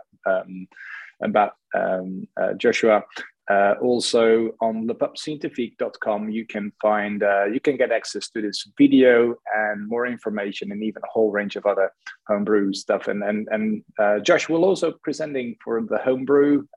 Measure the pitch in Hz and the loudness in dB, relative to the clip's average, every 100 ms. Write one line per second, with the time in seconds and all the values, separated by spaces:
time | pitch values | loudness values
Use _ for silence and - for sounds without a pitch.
0 | - _ 95 92 92 92 92 - - - | -2 _ -2 -2 -4 -12 -16 -18 -18 -18
1 | - - 107 104 104 - _ 98 95 92 | -20 -8 0 2 2 -2 _ -2 -2 -2
2 | 92 92 - - 95 98 120 110 113 104 | -4 -10 -10 -4 -2 0 0 2 4 4
3 | - - - _ - 101 101 107 127 120 | 2 -10 -18 _ 0 2 4 2 0 0
4 | - 120 113 113 113 - 113 110 113 113 | 2 4 4 4 2 -2 -4 -2 -4 -4
5 | 143 - - 151 147 - 117 - 117 - | -4 -6 -10 -8 -8 -6 -8 -6 -8 -6
6 | - 104 107 110 110 107 104 - 107 107 | -4 -4 -4 -6 -8 -8 -10 -2 0 0
7 | 101 104 104 98 101 127 - 131 120 113 | 0 0 2 2 2 0 -2 0 0 0
8 | - 104 - 113 107 98 101 - 143 135 | -4 -10 -10 -6 -6 -8 -8 2 6 8
9 | 127 120 120 117 - 107 107 104 104 117 | 8 8 4 0 -4 -2 -2 -4 -6 -4
10 | 123 117 110 104 101 - 101 104 110 - | -4 -6 -6 -6 -6 -8 -10 -6 -6 -6
11 | - 113 110 101 101 101 101 98 95 - | -6 0 2 0 -4 -4 -2 0 0 -4
12 | - - - 104 104 107 98 95 - 101 | -18 -16 -4 -2 2 2 2 -2 -2 -2
13 | - 101 101 104 107 110 107 104 - - | -2 -4 -4 -4 -4 -4 -2 -4 -6 -2
14 | 104 104 101 165 - 165 185 180 165 - | 0 2 2 0 2 2 2 2 -2 -4
15 | - 143 156 135 120 110 - 117 110 104 | -8 -8 -6 -6 -8 -10 -6 -6 -4 -2
16 | 131 131 131 143 143 143 - | 0 -2 2 4 6 2 0